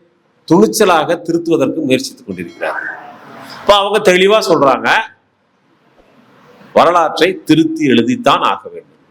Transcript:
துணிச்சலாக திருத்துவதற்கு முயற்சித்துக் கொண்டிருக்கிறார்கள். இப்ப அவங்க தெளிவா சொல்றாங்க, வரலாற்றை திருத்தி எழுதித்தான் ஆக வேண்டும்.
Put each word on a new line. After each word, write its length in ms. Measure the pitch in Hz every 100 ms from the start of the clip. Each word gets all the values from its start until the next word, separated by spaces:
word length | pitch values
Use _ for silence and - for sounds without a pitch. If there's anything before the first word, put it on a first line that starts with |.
| _ _ _ _ -
துணிச்சலாக 720 | 170 214 - 196 165 147 170
திருத்துவதற்கு 540 | - 170 170 147 131 160
முயற்சித்துக் 500 | 139 127 - - -
கொண்டிருக்கிறார்கள். 720 | 90 85 - 80 - - - - - - - - -
இப்ப 140 | - 202
அவங்க 360 | 196 208 202
தெளிவா 300 | 180 190 214 196
சொல்றாங்க, 400 | 156 139 120 117 185 - _ _ _ _ _ _ _ _ _ _ _ _ _ _ - -
வரலாற்றை 720 | 107 151 175 156 - 175 -
திருத்தி 440 | - 156 160 - 147
எழுதித்தான் 520 | 117 117 123 139 160
ஆக 300 | 131 95 92
வேண்டும். 220 | 85 - _ _